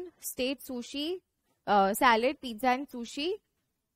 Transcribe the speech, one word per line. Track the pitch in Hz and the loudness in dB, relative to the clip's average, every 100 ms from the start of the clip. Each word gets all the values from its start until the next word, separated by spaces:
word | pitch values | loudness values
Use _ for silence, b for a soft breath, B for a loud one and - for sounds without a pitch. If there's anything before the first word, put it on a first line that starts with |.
| 349 - | -10 -14
state | - - 254 277 - | -10 -4 -4 -4 -8
sushi, | 247 233 277 302 370 - _ _ _ - | -10 -8 -8 -6 -8 -12 _ _ _ 2
uh, | 202 196 | 4 4
salad, | 208 262 226 247 302 | 4 6 6 2 -2
pizza | 262 214 254 | -8 -2 0
and | 254 285 | 0 -2
sushi | 247 226 285 320 427 _ _ _ _ _ | -10 -10 -6 -6 -6 _ _ _ _ _